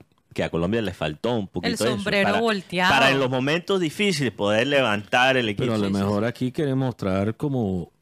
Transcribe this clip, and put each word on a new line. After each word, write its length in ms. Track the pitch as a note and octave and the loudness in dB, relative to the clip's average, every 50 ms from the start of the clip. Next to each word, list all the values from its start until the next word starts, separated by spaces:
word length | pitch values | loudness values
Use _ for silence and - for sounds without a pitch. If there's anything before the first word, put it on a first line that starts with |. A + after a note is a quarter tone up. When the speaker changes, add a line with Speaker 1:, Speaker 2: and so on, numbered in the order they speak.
| - _ _ _ _ _ - | -20 _ _ _ _ _ -6
Speaker 1:
que 80 | - F2+ | -6 -4
a 60 | D#2+ | -2
Colombia 320 | - E2 E2+ F2+ A2 A#2 | -2 -2 -2 0 0 -2
le 120 | A2 F#2+ F2+ | -2 -4 -4
faltó 400 | - - D#2 D2+ D2+ - A2+ B2 | -4 -6 -6 -4 -4 -4 -2 -2
un 140 | A2+ G2 | -2 -4
poquito 200 | - - F2+ - | -6 -6 -6 -4
Speaker 2:
El 60 | A#3+ A#3+ | -4 -2
Speaker 1:
eso 100 | - G#3 | 0 0
Speaker 2:
sombrero 420 | A#3+ - G3+ G3 F#3+ G3+ G3+ G3 G3+ | -2 -2 -2 -4 -2 0 2 2 2
Speaker 1:
para, 100 | G3+ A3 | 2 0
Speaker 2:
volteado. 500 | A#3 A3+ G#3+ G3 E3+ - F3 F3+ F3+ F#3 | 0 0 -2 -2 -4 -6 -2 0 2 4
Speaker 1:
para 200 | C#3+ C#3 C3+ C3+ | 4 4 4 4
en 80 | C3+ C3+ | 4 2
los 100 | C3+ B2 | 0 0
momentos 500 | C3+ B2+ B2+ C#3 D#3 F3 E3+ - G3 F#3+ | 0 0 0 0 0 -2 0 -2 0 0
difíciles 520 | F3+ D3+ - - G#3+ G3+ F3 C#3+ C#3+ A#2 | 0 -2 -2 0 0 0 0 0 -2 -2
poder 340 | - - G2+ G2+ G#2 A2 B2 | -2 0 0 2 2 2 2
levantar 720 | C#3 C#3+ C#3 C3 A2 G#2 G#2 G#2 - - B2 B2+ C3+ C3 | 2 2 2 2 2 0 -2 -2 0 2 4 4 4 4
el 100 | C3 A#2+ G#2+ | 2 0 0
equipo. 140 | G#2 G2 - | -2 -2 -2
Speaker 3:
Pero 100 | B2 A2+ | -2 0
a 20 | |
lo 100 | G#2+ G2+ | 0 0
Speaker 1:
Sí, 60 | G2 G2 | 0 0
sí, 60 | G2 | 0
Speaker 3:
mejor 240 | G2 G2+ G#2 G2+ G#2+ | 0 0 0 0 0
Speaker 1:
sí. 40 | A#2+ | -2
Speaker 3:
aquí 220 | B2 - B2+ B2+ | -4 -4 -6 -4
quiere 220 | B2 - D#3+ C#3 C3 | -4 -2 -2 -2 0
mostrar 600 | C3 C3+ B2+ A2 - - G2 F#2 F#2+ G2 G#2+ A2+ | 0 -2 -2 -4 -4 -2 -2 0 0 0 -2 -2
como, 540 | - - D3 C3+ B2+ A2+ G2 F#2 F2+ D#2+ - _ _ | -4 -4 -2 -2 -2 -2 -2 -2 -4 -6 -8 _ _